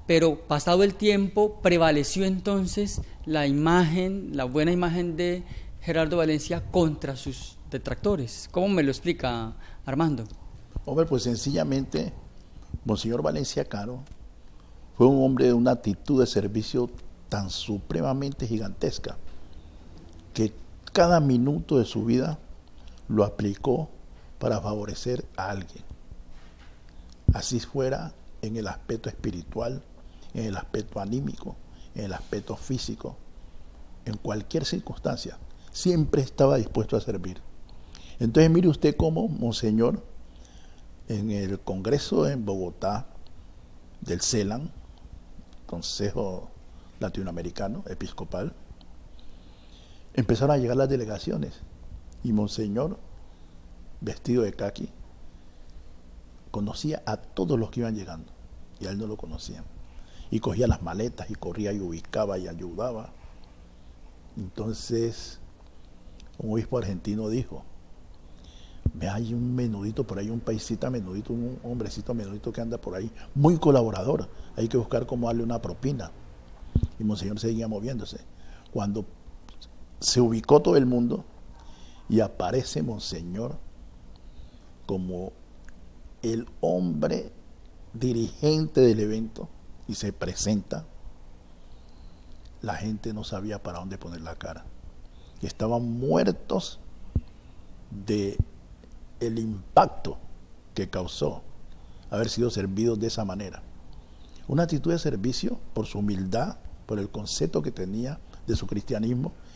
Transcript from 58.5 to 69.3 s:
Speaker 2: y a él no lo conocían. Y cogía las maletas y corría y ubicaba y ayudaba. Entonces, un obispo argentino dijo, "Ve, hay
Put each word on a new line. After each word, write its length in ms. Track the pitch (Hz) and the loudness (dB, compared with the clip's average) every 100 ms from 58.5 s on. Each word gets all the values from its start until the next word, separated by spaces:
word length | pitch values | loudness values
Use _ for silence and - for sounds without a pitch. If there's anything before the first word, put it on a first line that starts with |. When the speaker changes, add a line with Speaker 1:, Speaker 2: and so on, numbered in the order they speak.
| - - - | -14 -16 -10
Speaker 2:
y 80 | 95 | -6
a 40 | |
él 60 | 101 | -4
no 80 | 110 | -4
lo 120 | 107 | -6
conocían. 480 | 82 78 - - - - - - - - - | -8 -8 -10 -10 -12 -12 -14 -14 -14 -14 -4
Y 80 | 113 | -2
cogía 260 | 120 92 117 | 0 2 4
las 160 | 107 | 4
maletas 480 | 82 90 117 - - | 0 -4 -4 -4 -8
y 60 | 104 | -8
corría 380 | 92 85 104 | -6 -4 -2
y 60 | 101 | -2
ubicaba 580 | 90 82 - 107 104 95 | -4 -6 -6 -2 0 -2
y 100 | 90 | -4
ayudaba. 640 | 85 90 85 120 113 113 - - - - - - - - - - - - - | -8 -8 -4 -4 -6 -10 -16 -18 -18 -18 -20 -20 -20 -20 -18 -18 -20 -16 -10
Entonces, 1040 | 92 - 107 110 - 117 113 110 - - - - - - - - - - - - | -10 -6 -6 -6 -2 0 0 -2 -10 -14 -16 -18 -20 -18 -20 -18 -18 -16 -18 -8
un 140 | 113 | -2
obispo 260 | 110 110 123 | 0 0 -2
argentino 500 | 98 90 104 107 110 | -2 -4 -2 -2 0
dijo, 340 | 117 123 92 - - - - - - - - - - - - - | 0 -2 -8 -12 -16 -16 -18 -18 -18 -18 -18 -18 -18 -18 -2 -2
"Ve, 160 | - 87 | 0 -2
hay 240 | 101 113 | -2 -2